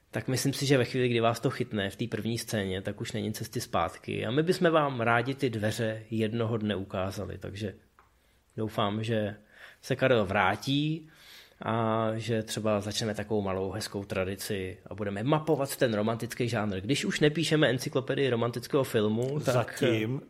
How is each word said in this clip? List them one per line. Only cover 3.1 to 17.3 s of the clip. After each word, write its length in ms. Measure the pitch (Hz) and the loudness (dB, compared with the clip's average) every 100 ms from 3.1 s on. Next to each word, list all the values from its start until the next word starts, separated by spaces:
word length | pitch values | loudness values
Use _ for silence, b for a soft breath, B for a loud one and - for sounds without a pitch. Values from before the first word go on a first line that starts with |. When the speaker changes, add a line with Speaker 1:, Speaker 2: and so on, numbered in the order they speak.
Speaker 1:
není 200 | 110 104 | -4 -4
cesty 280 | 107 110 123 | -6 -6 -8
zpátky. 680 | - 98 85 - - 104 104 | -2 0 0 -2 -8 -4 -2
A 40 | |
my 120 | 127 | 0
bychom 280 | 165 185 170 | 0 2 4
vám 280 | 160 143 131 | 4 4 2
rádi 340 | 113 117 120 | 2 2 2
ty 160 | 135 135 | 0 -2
dveře 520 | 113 107 107 113 110 110 | 0 0 0 -2 -4 -4
jednoho 460 | 110 110 113 110 113 | -2 0 0 0 0
dne 200 | 107 92 | 0 -2
ukázali. 640 | 98 101 95 101 92 90 | -4 -4 -4 -4 -8 -8
Takže 360 | 95 98 107 - _ _ _ _ _ _ _ - | -10 -6 -8 -8 _ _ _ _ _ _ _ -6
doufám, 480 | 110 - 104 104 | -4 0 0 0
že 320 | 110 110 104 104 B B B B | 0 0 -2 -6 B B B B
se 140 | - 127 | -6 0
Karel 280 | 131 120 | 4 4
vrátí 840 | 95 101 95 98 - 139 151 160 156 B B B B - | 4 4 4 2 0 0 0 -4 -8 B B B B -8
a 440 | - 113 113 110 110 113 | -4 0 2 2 0 -2
že 260 | 113 113 | -2 -2
třeba 380 | 110 - 107 104 | -2 -2 0 0
začneme 340 | 101 101 113 | -2 -4 -2
takovou 280 | 104 104 107 | -4 -2 -2
malou 280 | 98 95 95 | 0 -2 -2
hezkou 340 | 95 107 104 | -4 -6 -6
tradici 760 | 98 98 92 98 - 104 92 92 - | -4 -2 -2 -4 -6 -4 -6 -8 -12
a 80 | |
budeme 280 | 101 104 98 | -6 -4 -2
mapovat 540 | 123 156 156 147 135 - | 2 2 2 0 0 0
ten 180 | 131 | 2
romantický 540 | 107 107 113 117 - 120 | 2 2 0 -4 -2 -2
žánr. 320 | 117 104 95 | 0 0 -2
Když 240 | 104 143 | -2 -2
už 160 | 202 175 | -2 2
nepíšeme 480 | 151 | 4